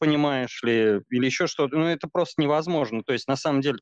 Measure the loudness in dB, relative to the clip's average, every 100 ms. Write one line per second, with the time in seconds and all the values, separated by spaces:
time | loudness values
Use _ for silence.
0 | 0 2 2 0 -4 -4 0 2 4 2
1 | 0 0 0 0 -2 0 -2 0 0 -2
2 | -4 -2 -2 0 0 0 0 -2 -2 -4
3 | -2 -4 -2 -2 0 0 0 -2